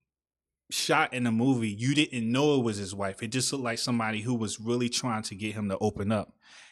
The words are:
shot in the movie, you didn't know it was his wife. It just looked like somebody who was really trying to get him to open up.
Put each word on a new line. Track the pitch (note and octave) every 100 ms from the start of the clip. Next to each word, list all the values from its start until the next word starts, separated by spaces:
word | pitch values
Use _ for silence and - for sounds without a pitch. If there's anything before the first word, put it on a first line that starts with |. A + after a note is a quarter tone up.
| _ _ _ _ _ _ -
shot | - - D3+ D#3
in | B2+
the | A#2+
movie, | A2+ C3 B2+ A2+
you | G2+ B2+
didn't | C#3+ D3+ B2+ A2+
know | B2 D3 C#3
it |
was | A#2 G2+
his | G2
wife. | G2 G2 F#2+
It | A#2
just | C3 B2+
looked | C#3
like | B2 A#2
somebody | - A#2+ A2 G#2+
who | A2+
was | A#2+ G#2+ -
really | A2 A#2+ A#2+
trying | A#2+ C3 A2
to | A2
get | G2 A2
him | A2 G#2
to | F#2+
open | G#2+ - G2+
up. | A2 - - - - -